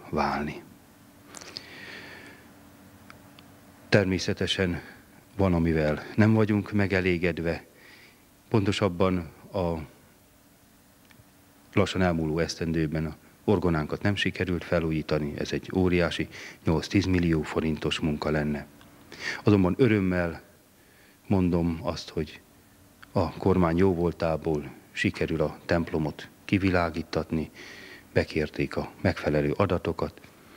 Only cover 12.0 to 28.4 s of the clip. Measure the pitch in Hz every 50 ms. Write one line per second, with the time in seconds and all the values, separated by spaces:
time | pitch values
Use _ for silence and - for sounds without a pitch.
12 | 92 87 85 82 80 78 78 85 82 80 - - 87 82 80 82 80 76 80 78
13 | 80 80 76 - - - - - - - 104 90 85 87 82 78 76 - - -
14 | - 104 104 - - 95 - - 92 90 90 82 - - 90 85 80 80 80 78
15 | 76 - 78 76 76 73 73 73 76 - 76 76 - - - 95 92 90 87 87
16 | 85 78 - - 80 - - - - - - - - 87 82 78 - - - 101
17 | 87 95 92 87 85 85 80 78 76 - - 78 76 80 76 73 - 78 - -
18 | 82 78 76 73 - 76 76 76 73 76 73 73 73 - - - - - - -
19 | - - - - - - - - - 110 104 98 92 87 92 - 135 113 110 104
20 | 95 92 90 90 87 85 80 - - - - - _ _ _ _ - - - -
21 | - - - _ _ - 104 95 90 87 87 87 85 85 82 80 82 85 82 -
22 | - - - 82 78 - - - - - - - - - - _ - - - -
23 | - - - 101 87 76 - - - 98 92 92 90 85 82 87 98 98 90 82
24 | 87 85 82 - 87 82 80 76 76 82 78 73 71 65 - - - - - -
25 | - 104 - - 85 76 82 78 78 76 - - - - 90 85 82 - 87 80
26 | 78 73 - - - - - - - - 104 95 95 95 87 90 85 82 80 85
27 | 80 - - 82 78 - 85 80 76 - - - - - - - - - - -
28 | - - - 90 76 - - 78